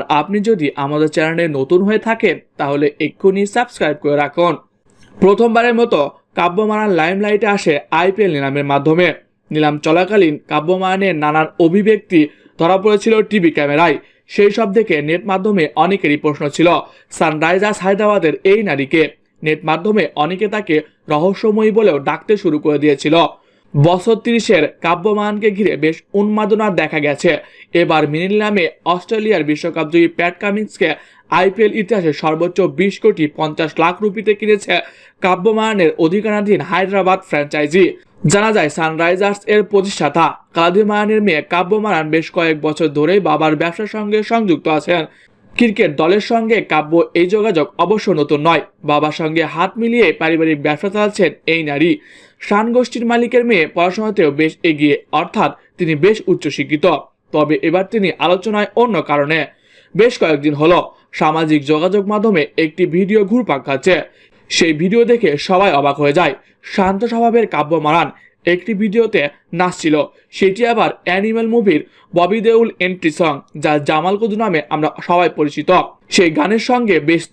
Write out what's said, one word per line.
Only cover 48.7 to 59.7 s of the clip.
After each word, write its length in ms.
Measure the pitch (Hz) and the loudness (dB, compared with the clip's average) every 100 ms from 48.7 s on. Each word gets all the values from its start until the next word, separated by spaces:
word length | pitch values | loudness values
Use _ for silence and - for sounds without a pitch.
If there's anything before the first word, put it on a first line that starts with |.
| _ | _
বাবার 320 | 147 147 151 147 | -2 0 0 -2
সঙ্গে 240 | 160 160 156 | -4 -2 -2
হাত 260 | 156 190 202 | -2 -4 -2
মিলিয়ে 300 | 233 240 185 | -2 2 2
পারিবারিক 460 | 151 160 160 160 151 | 2 0 0 0 0
ব্যবসা 280 | 147 147 202 | -2 -2 -4
চালাচ্ছেন 420 | 208 208 202 170 - - | -2 -2 0 -2 -2 -2
এই 80 | 165 | -2
নারী। 280 | 151 143 170 156 - - - _ | -2 0 0 0 -6 -20 -20 _
শান 240 | - 208 226 | -2 -2 0
গোষ্ঠীর 320 | 240 247 247 233 | 0 0 -2 -2
মালিকের 380 | 233 240 247 240 | 0 2 0 2
মেয়ে 200 | 208 156 | 2 0
পড়াশোনাতেও 560 | - 180 180 214 208 156 | 0 -2 -2 -4 0 0
বেশ 220 | 139 156 - | 2 -2 -2
এগিয়ে, 320 | 170 151 147 143 - | -2 2 2 0 -2
অর্থাৎ 400 | 147 175 220 151 143 _ - | -4 -4 -2 -2 -4 _ -6
তিনি 180 | 170 151 | -4 0
বেশ 220 | 175 214 - | 2 0 0
উচ্চশিক্ষিত। 580 | 165 156 143 143 151 180 147 - _ _ | -2 -2 -6 -4 0 0 0 -6 _ _
তবে 240 | 160 147 151 | -2 0 0
এবার 220 | 165 175 185 | 0 -2 -2
তিনি 180 | 226 190 - | -2 -2 -2
আলোচনায় 500 | 156 185 220 208 208 - | 0 0 -2 -4 -2 0
অন্য 200 | 233 185 147 | 0 0 -2
কারণে। 300 | 147 143 160 143 _ _ | 0 0 -2 -4 _ _